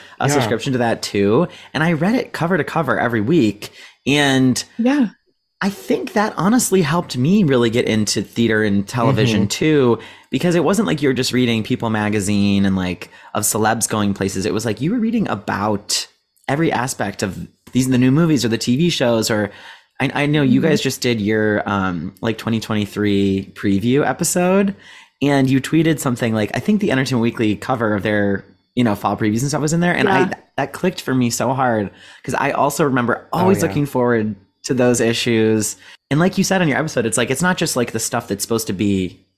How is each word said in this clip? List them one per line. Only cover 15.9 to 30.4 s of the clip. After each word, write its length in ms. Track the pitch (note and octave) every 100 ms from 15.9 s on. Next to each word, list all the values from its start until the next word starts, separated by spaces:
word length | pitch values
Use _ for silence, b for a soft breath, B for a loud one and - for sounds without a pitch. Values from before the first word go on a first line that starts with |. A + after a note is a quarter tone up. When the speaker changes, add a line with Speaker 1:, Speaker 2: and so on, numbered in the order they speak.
| - - _ _ _ -
Speaker 1:
every 240 | C#3+ E3
aspect 540 | A2+ B2+ - G#2 -
of 240 | G#2 F2+ - _ -
these, 160 | B2 C3
the 100 | B2+
new 140 | B2+
movies 320 | C#3+ E3+ D3
or 40 | A2
the 80 | A2
T 200 | - B2+
V 140 | E3+
shows. 380 | - B2 A2+ G#2+
Or 220 | G#2+ G2+ B B B B _
I, 240 | C3+ C3+
I 40 | D3
know 160 | D3+
you 180 | C#3 C3
Speaker 3:
Mm-hmm. 80 | D#3+
Speaker 1:
guys 120 | C#3+
just 200 | C3+ -
did 200 | B2+ A2+
your, 480 | G2+ A2 G#2+ G#2 -
um, 460 | G2 F#2 F2 F2+ -
like, 180 | A2 A2
twenty 220 | - A2+
twenty-three 880 | - G#2+ G#2 - G#2 G2 G2 F#2+ F#2+
preview 520 | - G#2 G2 A#2 C3+ -
episode, 680 | - E3+ F3+ F3+ F#3+ G3+ G3+ B B B _
and 300 | C#3 C#3 C3
you 100 | C3
tweeted 380 | - D#3 D#3+ D#3
something 340 | C#3 A#2+ A#2+
like, 200 | A2 G#2
I 60 | -
think 200 | - G#3
the 120 | G3
Entertainment 300 | C3 B2+ B2+
Weekly 320 | A#2 A2+ A2 G2+
cover 360 | - A#2+ A2
of 120 | G#2
their, 400 | A2 G#2+ G2+ G2 - _ _ -
you 80 |
know, 100 | A#2+
fall 220 | G2+ G#2 G2+
previews 240 | G#2+ A2
and 80 | C#3
stuff 140 | D3+
was 100 | D3
in 80 | E3
there. 160 | F3 E3+
And 120 | -
I, 120 | F#3
Speaker 3:
Yeah. 140 | F#3 -